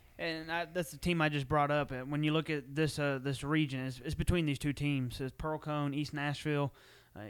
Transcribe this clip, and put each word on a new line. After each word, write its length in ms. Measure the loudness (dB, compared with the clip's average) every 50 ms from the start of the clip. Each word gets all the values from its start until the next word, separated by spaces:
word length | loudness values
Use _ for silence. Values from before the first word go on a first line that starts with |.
| -20 -20 -12 -8
And 320 | -6 -6 -4 -6 -6 -4
I, 140 | -2 -2 -2
that's 260 | -2 -2 -2 -2 -2
the 60 | -4
team 240 | -2 0 2 4 4
I 80 | 4 4
just 180 | 2 0 0
brought 220 | 2 4 4 4 6
up. 200 | 4 2 2 0
And 200 | -4 -8 -4 -2
when 120 | 0 2 2
you 80 | 4
look 180 | 2 2 2 0
at 240 | -2 -4 -4 -4 0
this, 220 | 2 2 2 2
uh, 220 | 0 0 0 0 0
this 220 | 0 -2 -2 -2 -2
region, 420 | 2 2 2 2 2 0 -2 -4
it's, 140 | -4 -6 -6 -6
it's 120 | -6 -2
between 300 | 0 2 4 4 4 4
these 120 | 2 0 0
two 140 | 0 -2 -2
teams. 460 | 0 0 0 0 0 -2 -2 -4 -4
It's 120 | -6 -6 -6
Pearl-Cohn, 560 | -4 -4 -4 -4 -4 -4 -4 -2 0 0 0 0
East 200 | -2 -4 -4 -4
Nashville. 600 | -2 -2 -2 -2 -2 0 0 2 2 2 0 -2 -8 -20 -20 -20 -20 -20 _ _
Uh, 60 | -14 -12